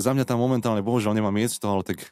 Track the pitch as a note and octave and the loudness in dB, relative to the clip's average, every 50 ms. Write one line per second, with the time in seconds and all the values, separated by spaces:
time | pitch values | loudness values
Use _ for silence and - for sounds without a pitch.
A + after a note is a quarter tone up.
0 | F#2+ A#2+ C3+ C#3 B2+ - B2+ A#2 A#2+ B2+ C3 A#2+ A2 A#2+ A2 G#2 G2 A2 A#2+ B2 | -2 0 0 2 0 0 0 2 2 2 2 0 0 0 0 0 0 0 0 0
1 | G#2+ G#2+ G#2+ G#2+ G#2+ G2+ G2 G#2 A2+ A#2+ - - - G#2 G2+ G2 F2+ - F#2 - | 2 2 2 2 0 0 0 0 0 -2 -2 -4 -2 -2 -2 -2 -2 -4 -6 -8
2 | - - | -10 -14